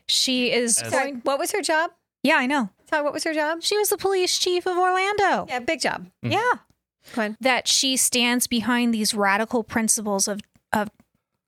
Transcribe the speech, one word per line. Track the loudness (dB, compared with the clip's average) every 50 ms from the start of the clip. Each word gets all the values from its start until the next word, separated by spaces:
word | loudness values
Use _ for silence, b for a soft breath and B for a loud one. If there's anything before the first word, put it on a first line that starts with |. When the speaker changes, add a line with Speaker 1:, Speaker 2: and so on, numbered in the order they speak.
| b b
Speaker 1:
She | -2 0 0 0 0 0 0 0
is | 0 0 2 2 0 0
Speaker 2:
As | 0 0
Speaker 3:
Sorry, | -2 -2 -2 -2
Speaker 1:
going | -4 -6 -4
Speaker 3:
what | -2 -2 -2
was | -2 -2
her | -2 -2
job? | -2 0 0 0 0 -2 -4 _ _ _ _ _ 2
Speaker 1:
Yeah, | 2 4 4
I | 2 2
know. | 0 0 -2 -2 _ _ _ -4
Speaker 3:
Sorry, | -2 -2 0
what | 0 -2
was | -2 -4
her | -2 -2
job? | 0 0 -2 -2 -2
Speaker 1:
She | -2 0 0 2
was | 2 0
the | 0 0
police | 0 0 0 2 0 0 0 0
chief | 0 0 0 0 0
of | 0 0 2
Orlando. | 2 2 2 2 0 0 0 2 2 2 2 0 -2 -4
Speaker 3:
Yeah, | -6 -6
big | -4 -4 -4 -2
job. | -2 -2 -4 -4 -8 -12 _ _ -4
Speaker 2:
Mm-hmm. | -2 0
Speaker 1:
Yeah. | 0 2 0 0 -2 _ _ _ _ _ _ _ _ _ -8 -4
Speaker 3:
Go | -4 -4
on. | -4 -4 -2
Speaker 1:
That | 0 2 2 2 2 0
she | 0 2 2 0 0 0
stands | 0 2 2 2 2 2 2 0 0 0
behind | 0 0 0 2 2 2 2 2 0
these | 0 0 -2 0
radical | 0 2 2 2 2 0 0 -2 -4 -2
principles | -2 -2 0 0 0 0 -2 -2 -2 -2 0 0 -2
of, | -4 -6 -10 _ _ _ _ -4 -2
of | -2 -2 -2 -8 _ _ _ _ _ _ _ _ _ _